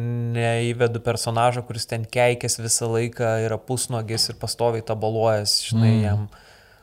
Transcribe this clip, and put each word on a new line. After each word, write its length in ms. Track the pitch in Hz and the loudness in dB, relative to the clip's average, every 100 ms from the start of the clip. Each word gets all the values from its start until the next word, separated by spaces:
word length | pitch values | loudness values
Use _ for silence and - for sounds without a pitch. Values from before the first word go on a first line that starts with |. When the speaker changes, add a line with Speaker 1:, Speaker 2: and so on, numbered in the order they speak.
| 120 120 117 | -4 -2 -2
Speaker 1:
neįvedu 720 | 117 117 117 120 120 120 113 | 0 0 0 0 2 0 2
personažo, 580 | - 110 117 113 123 123 | -2 -2 0 2 2 2
kuris 240 | 117 113 - | -6 -8 -6
ten 160 | 113 | -6
keikės 540 | 110 123 123 123 120 - | -2 2 4 2 -2 -4
visą 320 | 113 - 117 | -2 -2 0
laiką, 460 | 113 117 117 117 110 | 0 0 0 0 2
yra 200 | 113 107 | 0 -2
pusnuogis 680 | - 127 - 120 107 113 - | -4 -4 -2 -4 -4 -2 -2
ir 120 | 117 | -4
pastoviai 420 | 117 - 120 113 | -8 0 0 0
tabaluojas, 800 | 113 110 110 110 113 107 104 - | -4 -2 -2 2 2 2 0 -2
žinai, 300 | - 113 113 | 0 2 4
Speaker 2:
Mm. 100 | 113 | 4
Speaker 1:
jam. 240 | 104 104 101 - - - - _ | 2 0 -2 -12 -20 -20 -20 _